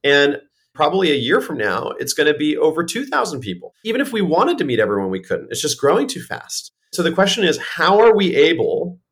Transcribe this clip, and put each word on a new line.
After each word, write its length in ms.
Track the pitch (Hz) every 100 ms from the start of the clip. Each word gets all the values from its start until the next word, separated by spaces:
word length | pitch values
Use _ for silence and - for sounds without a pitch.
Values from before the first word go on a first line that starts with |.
And 380 | 139 143 143 147 _ _ _
probably 380 | - 151 190 175
a 40 | 139
year 260 | 117 220
from 160 | 262 139
now, 320 | 104 95 - -
it's 140 | 131
gonna 200 | - 147 147
be 220 | 151 147
over 260 | 156 156
two 220 | 175 226 269
thousand 360 | 240 - 135
people. 320 | 107 90 - _
Even 180 | 220 233
if 120 | 277
we 80 | 226
wanted 360 | 185 165 269 330
to 80 | 143
meet 140 | 113
everyone, 320 | 107 101 95
we 100 | 95
couldn't. 300 | - 85 -
It's 100 | -
just 180 | 151 -
growing 280 | 139 196 269
too 140 | -
fast. 500 | - - - - - _ _
So 100 | -
the 80 | 165
question 320 | 165 190 -
is, 140 | 180 143
how 420 | - - 165 202
are 160 | 226 208
we 200 | 180 131
able 640 | 156 165 90 - 180 - _